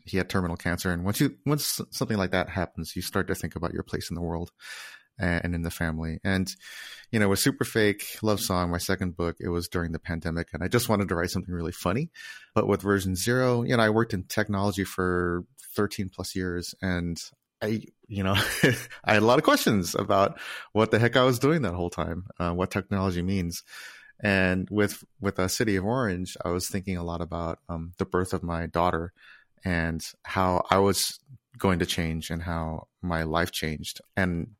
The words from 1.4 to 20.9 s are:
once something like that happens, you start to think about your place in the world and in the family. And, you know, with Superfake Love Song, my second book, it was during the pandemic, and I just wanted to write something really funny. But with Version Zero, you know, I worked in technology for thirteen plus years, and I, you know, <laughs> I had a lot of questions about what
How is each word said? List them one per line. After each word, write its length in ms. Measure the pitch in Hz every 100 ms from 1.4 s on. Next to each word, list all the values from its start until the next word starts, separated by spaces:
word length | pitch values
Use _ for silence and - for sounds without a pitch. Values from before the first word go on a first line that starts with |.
once 360 | - 147 - - -
something 260 | - 127 104
like 140 | 92
that 180 | 92 -
happens, 460 | 90 85 - 80
you 80 | -
start 240 | 90 98 90
to 80 |
think 220 | 92 85 -
about 180 | 82
your 80 | 82
place 280 | - 87 -
in 40 |
the 80 | 85
world 300 | 85 85 87 _ - - - - _ -
and 380 | 90 85 87 85
in 60 |
the 80 | 82
family. 500 | - 82 80 80 78
And, 320 | 95 95 92 - - - - - -
you 80 | 117
know, 100 | 101
with 120 | 98
Superfake 840 | 139 131 123 117 107 101 - -
Love 180 | 107 101
Song, 300 | - 92 87
my 80 | 85
second 380 | - 92 92 82
book, 220 | 85 82
it 80 | 90
was 180 | 87 87
during 240 | 87 85
the 80 | 82
pandemic, 520 | - 82 82 82 85
and 100 | 78
I 60 | 87
just 200 | 120 120
wanted 200 | 104 95
to 80 | 87
write 140 | 90
something 220 | 92 90
really 200 | 87 82
funny. 380 | - 90 104 165 - - - -
But 140 | - 104
with 140 | 101
Version 340 | 98 98 95 90
Zero, 460 | 101 123 127 120
you 120 | 120 123
know, 60 |
I 80 | 110
worked 240 | 107 117
in 80 | 98
technology 640 | - - 104 101 101 95
for 600 | 92 - 92 90 87 87 90 _ -
thirteen 340 | - 101 - 95
plus 280 | - 92 95
years, 400 | 92 87 85 -
and 400 | 95 90 87 82 - _ _ _
I, 220 | 107 110 - _ _
you 160 | 101
know, 120 | 95
<laughs> 680 | 98 - - 147 120 - -
I 100 | -
had 80 | 107
a 40 | 107
lot 120 | 127
of 60 |
questions 520 | 202 277 - 110 85 -
about 420 | 101 101 101 - - - -
what 200 | 104 110